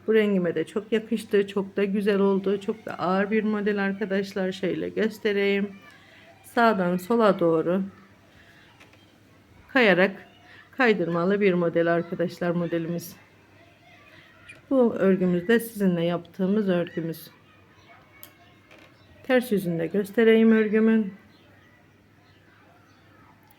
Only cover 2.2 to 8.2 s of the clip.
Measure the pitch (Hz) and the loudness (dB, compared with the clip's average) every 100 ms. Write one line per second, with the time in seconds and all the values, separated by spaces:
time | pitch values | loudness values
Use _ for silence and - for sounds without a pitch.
2.2 | 196 196 190 202 202 220 - - 170 190 | 2 2 0 -4 -4 -10 -10 -6 -2 0
3.2 | 202 220 214 214 202 208 196 196 208 196 | 0 0 -2 -2 -2 -2 -2 -4 -4 -4
4.2 | 196 202 190 185 180 160 175 185 220 208 | -4 -4 -6 -4 -4 -4 -6 -4 -4 -4
5.2 | 214 202 202 196 202 - - - - - | -4 -2 0 0 -2 -8 -20 -20 -20 -20
6.2 | - - - - 226 202 175 180 - 233 | -20 -20 -8 0 0 2 0 -2 -2 2
7.2 | 214 190 170 160 156 190 196 - - - | 2 2 2 2 0 -2 -4 -12 -20 -20